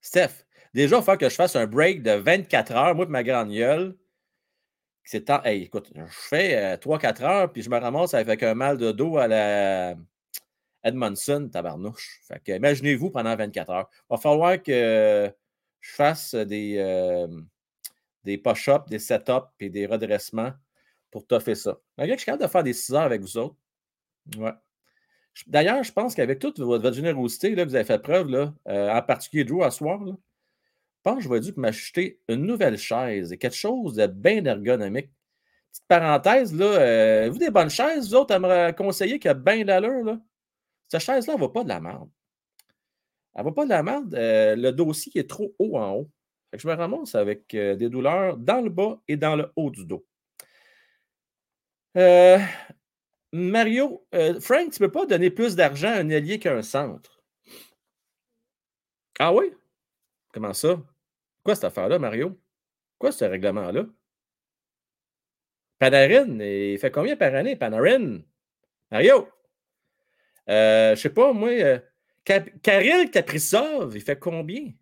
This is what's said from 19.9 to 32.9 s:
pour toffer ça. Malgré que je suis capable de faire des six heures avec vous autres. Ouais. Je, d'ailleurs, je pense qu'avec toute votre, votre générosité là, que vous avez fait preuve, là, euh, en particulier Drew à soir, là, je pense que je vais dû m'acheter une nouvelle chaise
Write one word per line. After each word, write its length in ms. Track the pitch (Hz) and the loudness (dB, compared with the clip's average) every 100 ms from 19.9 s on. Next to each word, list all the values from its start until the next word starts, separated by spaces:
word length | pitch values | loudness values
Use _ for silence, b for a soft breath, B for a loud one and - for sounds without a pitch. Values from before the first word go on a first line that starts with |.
| 110 107 104 - 110 117 135 _ _ _ _ _ | -4 -2 -4 -4 -8 -8 -10 _ _ _ _ _
pour 160 | - - | -20 -2
toffer 300 | 117 113 107 | -2 -2 -6
ça. 220 | 104 - _ - | -6 -8 _ -8
Malgré 160 | 151 | -4
que 60 | - | -4
je 20 | |
suis 40 | - | -6
capable 180 | 285 | -4
de 40 | 202 | 0
faire 140 | 180 | 0
des 100 | 143 | 0
six 220 | 120 - | -4 -2
heures 80 | 135 | -2
avec 180 | 156 113 | 0 -2
vous 160 | 92 113 | -6 -8
autres. 200 | 131 _ _ _ _ _ _ _ - - | -8 _ _ _ _ _ _ _ -10 -6
Ouais. 140 | 110 - _ _ _ _ _ _ _ | -6 -8 _ _ _ _ _ _ _
Je, 100 | - - | -20 -2
d'ailleurs, 340 | 147 170 262 | 2 2 0
je 100 | 240 | -2
pense 220 | - 240 | -4 -4
qu'avec 240 | - 120 135 | -2 -2 -2
toute 220 | 285 294 | -4 -6
votre, 220 | 123 117 | -2 2
votre 140 | 120 123 | 0 -2
générosité 580 | 165 143 120 - 196 | -4 -2 -4 -2 -4
là, 100 | 170 | -2
que 40 | 170 | 0
vous 60 | |
avez 100 | 127 | 0
fait 160 | 107 107 | 0 -2
preuve, 280 | - 175 156 | 2 0 0
là, 260 | 131 147 151 - | -2 -2 -6 -6
euh, 220 | 101 101 | -2 0
en 120 | 113 | 0
particulier 420 | - - - 151 | 0 -4 -2 -4
Drew 180 | 127 165 | -2 0
à 100 | 156 | -2
soir, 300 | - 151 196 | -2 -6 -6
là, 80 | 202 | -8
je 880 | 190 _ _ _ _ _ _ _ _ | -14 _ _ _ _ _ _ _ _
pense 140 | - 262 | -4 -4
que 80 | |
je 40 | 175 | -2
vais 120 | 117 | -2
dû 120 | 165 190 | -2 -4
m'acheter 640 | 120 110 - - 185 - - | -4 -4 -8 -4 -6 -6 -6
une 180 | 117 175 | -4 -2
nouvelle 320 | 233 170 107 | 0 0 0
chaise 540 | - | -4